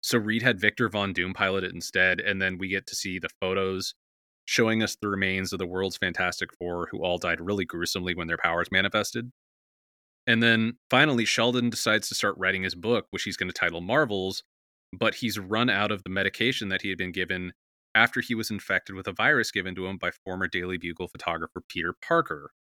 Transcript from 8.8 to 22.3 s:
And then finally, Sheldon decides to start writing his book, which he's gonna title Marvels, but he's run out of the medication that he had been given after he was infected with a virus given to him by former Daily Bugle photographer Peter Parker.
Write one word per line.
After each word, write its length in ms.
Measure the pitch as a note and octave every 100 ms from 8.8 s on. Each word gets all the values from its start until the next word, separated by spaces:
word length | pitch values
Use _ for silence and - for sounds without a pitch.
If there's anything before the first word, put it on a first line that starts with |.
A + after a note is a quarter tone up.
| G2 G#2+ G#2 A#2+ A#2+ _ _ _ _ _ _ _ _ _ -
And 160 | A#2
then 320 | A#2 A2+ A2+ - _
finally, 340 | C3 D3 B2
Sheldon 460 | A2 - A#2 B2 A#2+
decides 380 | A2 - A2 -
to 60 |
start 220 | - G#2 F#2+
writing 260 | F#2 F#2+
his 120 | F#2
book, 320 | E2+ G2+ A#2 -
which 120 | F#2+
he's 140 | - F2
gonna 160 | F#2
title 280 | - F2 E2+
Marvels, 640 | F2 C3 D3 G2+ F#2+ F#2+ - _ _ _ _
but 240 | F#2 A2 -
he's 220 | A#2 G#2+
run 320 | F#2 A2 B2
out 200 | G2 G#2
of 120 | G#2
the 80 | F#2+
medication 580 | F#2+ F#2+ - A2+ C3 G#2
that 140 | F#2+
he 80 | G2+
had 80 | F#2
been 140 | F#2
given 400 | F2+ F2+ F#2 F2+ - _ _ _
after 260 | A2 A2+ -
he 140 | -
was 160 | A2+ A2
infected 440 | G#2 - F#2+ -
with 140 | F#2+ F#2+
a 40 |
virus 380 | G2 A#2+ C#3+ A2
given 240 | G#2 F#2
to 120 | F2+ F#2
him 100 | F#2+
by 140 | F2+
former 360 | - - F#2 F#2
Daily 300 | F#2 F2+ F#2
Bugle 320 | E2+ E2+ F2
photographer 540 | - - E2 D#2+ - -
Peter 260 | E2+ E2 - -
Parker. 460 | E3 -